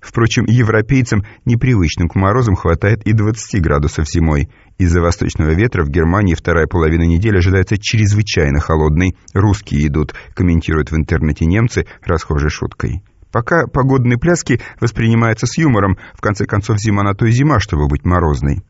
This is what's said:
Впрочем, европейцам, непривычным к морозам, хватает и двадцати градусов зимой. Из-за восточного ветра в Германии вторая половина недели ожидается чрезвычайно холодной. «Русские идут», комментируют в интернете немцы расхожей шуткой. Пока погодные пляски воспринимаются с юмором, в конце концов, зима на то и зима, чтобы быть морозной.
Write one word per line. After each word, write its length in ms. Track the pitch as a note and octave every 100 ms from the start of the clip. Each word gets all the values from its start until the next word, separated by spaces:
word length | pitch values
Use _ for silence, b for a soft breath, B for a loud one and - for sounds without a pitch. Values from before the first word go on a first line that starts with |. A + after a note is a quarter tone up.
Впрочем, 460 | - - A2+ - A2+
европейцам, 720 | A#2+ A2+ A2 G#2+ C3+ A#2+ G#2+ G2 B
непривычным 640 | - A#2 B2+ A#2 E2 - E2+
к 80 | -
морозам, 400 | F#2+ A2+ A#2 F#2
хватает 500 | - E2 G2+ A2 G#2
и 60 |
двадцати 480 | A2 G#2+ A2 - G#2+
градусов 480 | D#2 C#2+ D2 - D#2
зимой. 420 | F2 D#2+ D2 - b b _
Из-за 220 | F#2 E2+
восточного 500 | E2+ - D#2+ - D#2
ветра 340 | D#2+ A#2 -
в 60 | D2+
Германии 440 | D2 D#2+ F#2 G#2
вторая 320 | E2 - E2+ D#2
половина 380 | F2 D#2 E2
недели 320 | E2+ E2+ A2 G2
ожидается 420 | F2 F#2+ F#2 G#2
чрезвычайно 800 | - A2 G#2+ G#2 G#2+ - D2+ C#2+
холодной. 580 | - D#2+ D#2 D2+ F#2 - B
«Русские 540 | - G#2 G2 - D2 D2
идут», 260 | D2 D2 - B
комментируют 560 | - F2+ E2 D#2+ D#2+ D2
в 60 | D#2+
интернете 500 | D2+ E2+ D#2 C#2+ D#2+
немцы 400 | F#2+ A#2 - E2+ B
расхожей 480 | - E2 - D2+ D2
шуткой. 540 | - - - - E2+ - _ -
Пока 340 | A#2 A#2 E3+ A#2+
погодные 500 | D3 C3+ C3+ A#2+ A#2+
пляски 440 | E3 F3 - B2+ B B
воспринимаются 720 | A#2+ - A2+ A2+ A#2 A2 B2
с 100 | -
юмором, 400 | D#3+ A2 G2 F#2 B
в 60 | -
конце 240 | G#2 G2+
концов, 340 | G#2 G#2 G2 G#2
зима 240 | G#2+ G2+
на 120 | G2+
то 120 | G2 A#2
и 60 |
зима, 260 | A#2+ C#3+ C3
чтобы 300 | F#2 D2+ D2
быть 160 | C#2+
морозной. 580 | - F2+ E2+ C#2 C#2+ C#2+ -